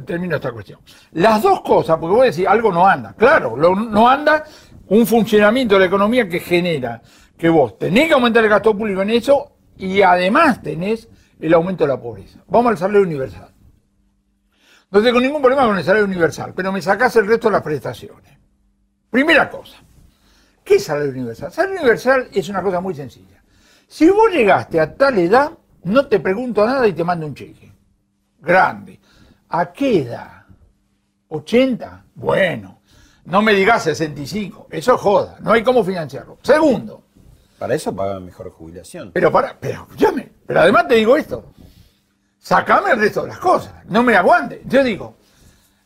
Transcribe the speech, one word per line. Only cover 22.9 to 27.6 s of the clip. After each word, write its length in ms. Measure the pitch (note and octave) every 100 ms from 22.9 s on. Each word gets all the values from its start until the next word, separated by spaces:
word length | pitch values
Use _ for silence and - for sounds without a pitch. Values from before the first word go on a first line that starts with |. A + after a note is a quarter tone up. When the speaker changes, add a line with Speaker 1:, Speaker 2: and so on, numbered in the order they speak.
| C#3+
Speaker 1:
sencilla. 440 | C3+ - _ _ _ _ _ _ _
Si 240 | - D#4+
vos 220 | G4+ A4+
llegaste 480 | E4+ G#3 D3 - E3
a 120 | D3+
tal 240 | - C#4 A3
edad, 340 | E3+ A#3 D4+ - _ _
no 220 | E3 A#3+ C4+
te 120 | G3
pregunto 480 | D#3 G3 B3+ G3+ G#3+
nada 220 | C4+ A3+
y 40 |
te 120 | D#3+
mando 200 | E3+ F3
un 120 | D3+ B2+
cheque. 360 | G#2+ -